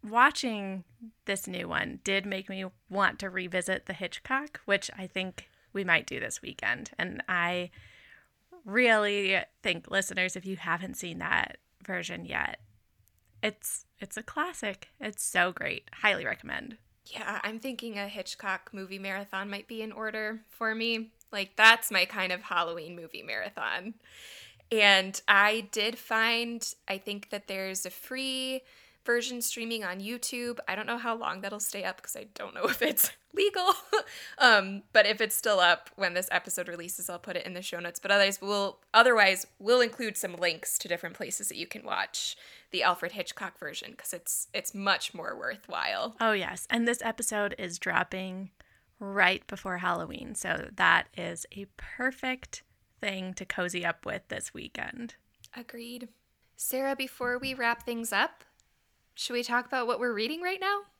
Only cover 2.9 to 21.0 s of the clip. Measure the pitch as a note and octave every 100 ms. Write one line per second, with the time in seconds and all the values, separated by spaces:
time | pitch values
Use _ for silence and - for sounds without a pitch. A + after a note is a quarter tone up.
2.9 | G3 G3 - G3 F#3 F3+ F#3 F3+ F#3+ -
3.9 | F#3 F3 - - C4+ D4 - - G3+ -
4.9 | - F#3 F#3+ F#3 - - _ _ G3 F#3
5.9 | E3 - B2 A2+ - - - G#2 A#2+ -
6.9 | - F3+ F#3+ - F3+ F3 F3+ F3 - -
7.9 | - - - _ _ _ F4+ A3+ G#3 B3
8.9 | A3 G#3 G3+ G3 F#3+ - _ E3+ E3+ -
9.9 | F#3+ F#3+ F#3 F#3 F#3 F#3 F#3+ F3 E3 F#3
10.9 | - F3+ E3 E3 - - - _ _ -
11.9 | F#3 E3+ E3+ E3+ - - - - _ _
12.9 | _ _ _ _ - G#3+ G#3+ - - -
13.9 | _ G3 - A3 - E4+ E4+ G#3+ F#3+ -
14.9 | _ G#3+ G#3 - F#3 F3+ - - - -
15.9 | - G#3+ F#3+ - - - - - A3 _
16.9 | _ - - G#3+ G#3 - A3 C4+ A#3 A#3
17.9 | G#3 G3+ G#3 F#3 - G3+ F#3+ - G3 F#3+
18.9 | F#3+ G3 F#3+ G3+ G3 G3+ G3+ - A3+ A3
19.9 | G#3+ A3 A3 G#3+ A3 _ - A3 A3 A3+
20.9 | A3+